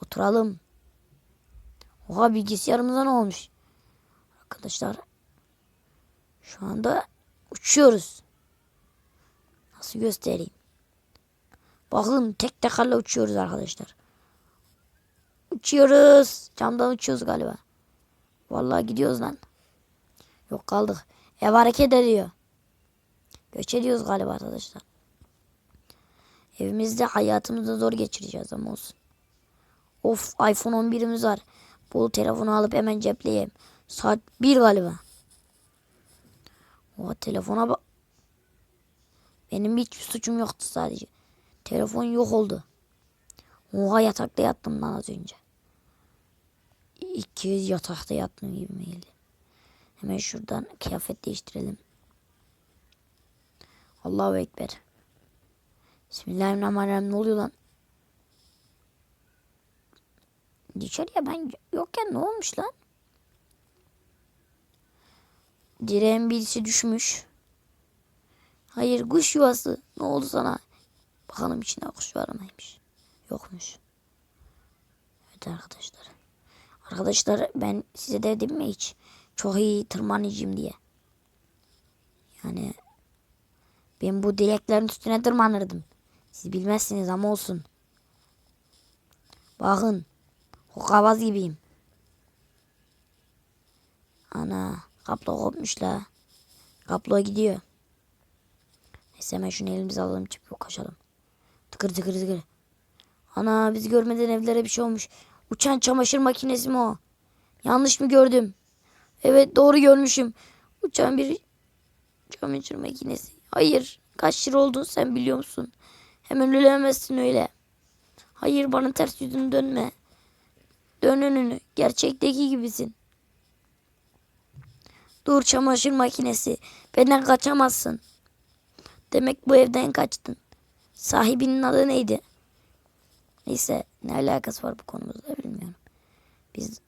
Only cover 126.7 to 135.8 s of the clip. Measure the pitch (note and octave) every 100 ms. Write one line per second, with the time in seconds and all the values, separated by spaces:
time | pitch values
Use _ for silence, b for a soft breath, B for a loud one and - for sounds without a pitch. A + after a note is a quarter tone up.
126.7 | B B - B3+ C4+ C4 B3+ C#4 C#4+ C4
127.7 | - - A#3 _ _ _ _ _ _ _
128.7 | _ B B - C#4+ C4 C4+ C4 C4 B3+
129.7 | B3 C4 - - - - - _ _ _
130.7 | _ _ - - - A3+ B3+ C4 C4 C4
131.7 | C4+ C#4 C4 G#3+ G#3+ - _ _ _ _
132.7 | _ _ _ _ _ _ _ - A#2+ -
133.7 | E2 - _ C2 - C#3 C3 - - -
134.7 | - - - - - C#4+ - - - F3
135.7 | -